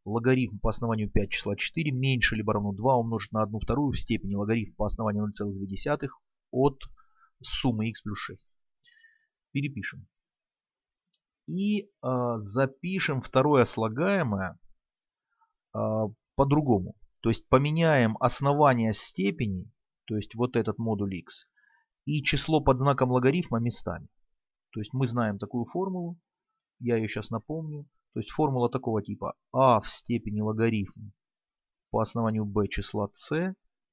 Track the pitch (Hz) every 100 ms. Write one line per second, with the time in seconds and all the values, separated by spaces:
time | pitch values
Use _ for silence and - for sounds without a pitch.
0 | - 110 117 131 117 98 113 104 117 110
1 | 104 - 101 - - 101 - - 151 127
2 | 135 127 - 110 107 104 101 98 120 131
3 | 117 113 - 110 107 104 - 117 147 -
4 | - 107 95 101 104 117 104 - 104 -
5 | 110 104 104 104 104 95 98 95 147 151
6 | 139 - _ _ _ 123 139 - - -
7 | _ _ _ _ - - 131 110 110 110
8 | 107 101 - 95 _ _ _ _ _ _
9 | _ _ _ _ _ 139 143 135 - 101
10 | 95 _ _ _ _ _ _ _ _ _
11 | _ _ _ _ - 170 202 208 196 _
12 | 127 127 120 117 101 110 135 - 175 190
13 | - 135 - 135 143 143 117 - 110 113
14 | 180 202 139 98 92 - - - _ _
15 | _ _ _ _ _ _ _ 110 110 110
16 | 107 110 _ - 139 147 143 107 92 -
17 | - _ 113 113 - 131 147 160 165 147
18 | 113 110 127 - 139 143 147 123 113 104
19 | - - 196 165 110 92 - _ _ _
20 | - 107 98 110 123 117 107 104 113 107
21 | 101 92 - - - _ _ _ _ _
22 | - 151 139 139 - 156 139 127 139 135
23 | 127 127 123 160 170 117 117 - - 82
24 | - _ _ _ _ _ _ 110 104 131
25 | 131 117 113 101 104 123 117 175 190 180
26 | 170 175 _ _ _ _ _ - 120 117
27 | 110 - 107 113 - 156 156 147 143 _
28 | _ - - - 156 131 120 - - 110
29 | 98 - - - _ 123 131 113 - -
30 | - 117 107 104 107 110 117 110 95 -
31 | 104 - _ _ _ _ _ _ _ 110
32 | 110 117 113 110 104 101 101 - 98 107
33 | 101 - - 151 185 190 _ _ _